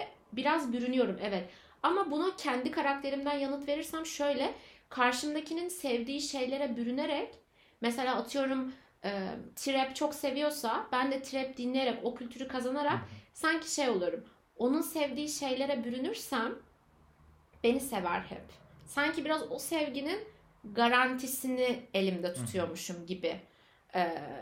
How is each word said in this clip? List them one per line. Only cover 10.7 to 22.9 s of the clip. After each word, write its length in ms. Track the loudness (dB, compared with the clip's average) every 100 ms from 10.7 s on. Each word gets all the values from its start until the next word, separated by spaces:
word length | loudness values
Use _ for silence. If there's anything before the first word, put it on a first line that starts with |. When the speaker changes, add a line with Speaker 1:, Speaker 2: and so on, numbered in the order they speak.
| -2 0
Speaker 1:
ben 200 | 0 2
de 100 | 0
trap 340 | -2 -4 -4 -4
dinleyerek, 420 | 0 2 2 2
o 120 | -2
kültürü 340 | -4 -10 -8 -6
kazanarak 440 | -2 -2 2 2
Speaker 2:
Hı 40 | 2
hı. 120 | -2 -14 -18
Speaker 1:
sanki 400 | -2 0 0 0
şey 140 | 2 2
olurum, 360 | 4 2 -2 -8 -20 _ 0
onun 240 | 4 4
sevdiği 480 | 2 0 0 0 -4
şeylere 560 | -2 0 0 2 0
bürünürsem 680 | 0 -2 -2 -2 -2 0 0 -4 -12 _ _ -20 -20 _ -20 -20 _ 0
beni 160 | 4 4
sever 400 | 0 -2 0 -2
hep. 220 | -4 -12 -14 -20 -20 -20 -6
Sanki 380 | 0 2 2
biraz 280 | 0 0 0
o 60 | -6
sevginin 600 | -2 0 0 0 -2 -2 -6 -16 -20 -18 -8
garantisini 1120 | 4 6 8 6 2 -4 -2 -2 2 2 2 0
elimde 340 | 2 2 2 -2
Speaker 2:
Hı 40 |
hı. 20 |
Speaker 1:
tutuyormuşum 720 | -2 -2 0 0 -2 -8